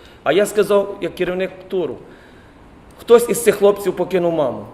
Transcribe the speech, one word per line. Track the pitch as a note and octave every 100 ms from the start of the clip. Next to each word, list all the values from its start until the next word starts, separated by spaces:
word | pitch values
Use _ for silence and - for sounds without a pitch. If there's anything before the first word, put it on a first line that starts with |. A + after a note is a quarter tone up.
| - -
А | -
я | E3+ G3+
сказав, | G#3+ G3+ G3+ G3 -
як | E3+
керівник | - F3 F#3 F#3+ - -
туру: | F#3+ C#3+ G#2 - - - - - - - - - -
«Хтось | - A#3 A#3
із | G3
цих | G#3+
хлопців | - G3+ G3+ F#3 F3+
покинув | F3 F3+ E3+
маму, | D#3+ C3 G#2+ G#2